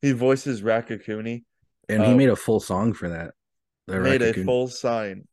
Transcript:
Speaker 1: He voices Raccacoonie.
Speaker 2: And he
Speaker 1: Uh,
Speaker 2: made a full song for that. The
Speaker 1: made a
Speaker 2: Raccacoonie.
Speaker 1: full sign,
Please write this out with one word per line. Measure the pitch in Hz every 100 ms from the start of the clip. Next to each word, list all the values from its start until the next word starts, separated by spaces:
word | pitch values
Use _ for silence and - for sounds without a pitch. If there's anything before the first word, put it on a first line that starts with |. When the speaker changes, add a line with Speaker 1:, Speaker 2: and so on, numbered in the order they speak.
Speaker 1:
He | 143
voices | 120 127 135 143 117
Raccacoonie. | 107 110 117 107 - 107 113 117 - _ _ _ -
Speaker 2:
And | 107
he | 110
Speaker 1:
Uh, | 123
Speaker 2:
made | 135
a | 104
full | - 110
song | - 95 113
for | 101 90
that. | 82 85 - _ _ _ _ -
The | 190
Speaker 1:
made | 135 131
a | 117
Speaker 2:
Raccacoonie. | 110 95
Speaker 1:
full | 123 127
sign, | - 123 117 107 95 -